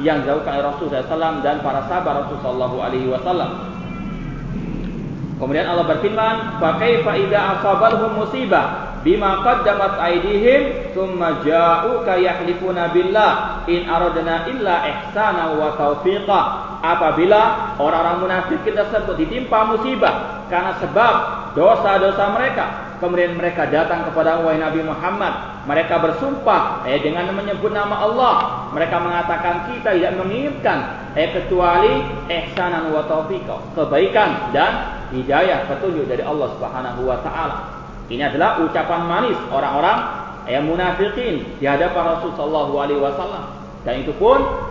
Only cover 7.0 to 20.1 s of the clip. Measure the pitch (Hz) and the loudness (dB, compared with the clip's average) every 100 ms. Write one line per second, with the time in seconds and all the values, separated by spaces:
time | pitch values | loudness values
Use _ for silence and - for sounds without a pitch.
7 | 214 196 190 202 190 190 202 196 220 214 | 2 2 2 2 2 0 2 4 4 4
8 | 220 208 214 262 233 170 131 - - - | 0 0 -2 -2 2 2 2 -4 -8 -2
9 | 151 208 196 190 240 - 208 202 196 196 | 2 4 4 2 2 2 2 2 0 0
10 | 170 175 185 208 233 277 285 - - 190 | 0 2 2 4 6 6 4 -4 -4 -4
11 | 190 180 165 147 143 165 170 165 214 247 | -2 0 -2 0 2 4 6 4 2 0
12 | 196 180 180 180 175 175 185 175 170 170 | 0 2 2 0 -2 -2 -2 -2 2 2
13 | 185 214 202 - - - 170 175 170 165 | 4 4 4 2 -2 -6 -2 -2 0 0
14 | 175 165 165 165 165 262 196 170 156 139 | 2 0 -2 -2 -2 -2 0 0 0 -4
15 | - 202 214 180 160 151 151 147 147 147 | -6 0 0 0 0 0 0 0 0 2
16 | 185 202 202 190 131 - - - 160 170 | 0 0 2 2 2 -2 -8 -4 0 2
17 | 160 147 180 208 226 - - - 147 165 | 2 2 6 6 6 2 -4 -2 0 2
18 | 165 180 185 185 - - 214 208 208 220 | 0 0 0 -2 0 -2 -2 0 0 0
19 | - - 160 240 247 220 226 226 254 247 | -2 -2 -2 -2 0 2 2 0 0 2
20 | 185 | 2